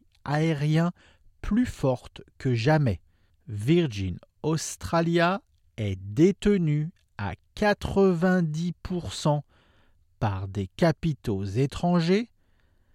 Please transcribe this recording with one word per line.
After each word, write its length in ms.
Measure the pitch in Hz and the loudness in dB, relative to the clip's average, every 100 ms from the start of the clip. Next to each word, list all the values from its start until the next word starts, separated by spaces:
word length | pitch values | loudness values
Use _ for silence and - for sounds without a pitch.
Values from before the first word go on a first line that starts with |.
| _ _ | _ _
aérien 680 | - 147 165 147 147 156 170 - - _ - _ | -4 0 0 0 0 2 0 -4 -16 _ -20 _
plus 240 | - 208 247 | -2 0 0
forte 560 | - 139 127 - - - - | 0 -2 -2 -6 -20 -20 -6
que 160 | 135 | -2
jamais. 460 | 120 120 156 135 90 _ _ _ _ - | 2 4 4 2 -2 _ _ _ _ -12
Virgin 720 | 104 113 170 156 101 95 - - _ | -4 2 2 2 -2 -6 -6 -14 _
Australia 1000 | 147 156 - - - 165 170 170 170 196 _ _ _ - | -4 -2 -4 -10 -2 0 2 2 2 0 _ _ _ -8
est 220 | 104 95 | -6 -6
détenue 920 | 98 107 180 190 208 202 160 147 156 - _ - | -4 4 4 4 2 2 2 0 -2 -8 _ -10
à 160 | 101 - _ | -8 -10 _
quatre-vingt-dix 1160 | - 208 202 - 202 190 170 185 185 165 151 175 - | -2 0 0 0 2 4 4 2 2 0 -2 -6 -6
pour 300 | - 180 104 | -8 -8 -8
cent 320 | - 156 147 - _ _ _ _ _ _ - | -4 -2 -2 -4 _ _ _ _ _ _ -4
par 300 | 110 95 98 | -4 -4 -6
des 200 | 101 95 - | -6 -6 0
capitaux 680 | 170 - 165 143 - 95 | 0 2 -4 -4 -4 -4
étrangers. 840 | 98 107 139 - 175 175 165 196 240 _ _ _ _ _ _ | -2 -2 -2 -2 0 2 2 0 -2 _ _ _ _ _ _